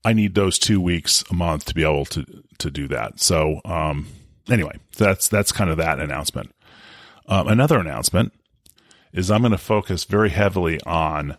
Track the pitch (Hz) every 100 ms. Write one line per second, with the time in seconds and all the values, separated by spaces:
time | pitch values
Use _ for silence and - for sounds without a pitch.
0 | 113 110 104 92 98 - - 101 87 87
1 | - - - 87 85 76 - 82 78 71
2 | 69 - 65 - _ _ - 69 69 65
3 | 55 - - 82 78 76 - 82 78 73
4 | 73 - - _ - 117 76 - _ -
5 | 104 95 - 104 101 - 92 80 80 71
6 | 76 69 78 - - _ _ - - -
7 | - - - 95 90 110 147 143 80 60
8 | - 90 - _ _ _ _ _ _ _
9 | _ - 92 107 120 98 - 107 - 92
10 | - 101 107 - 101 95 85 78 - 85
11 | 78 78 73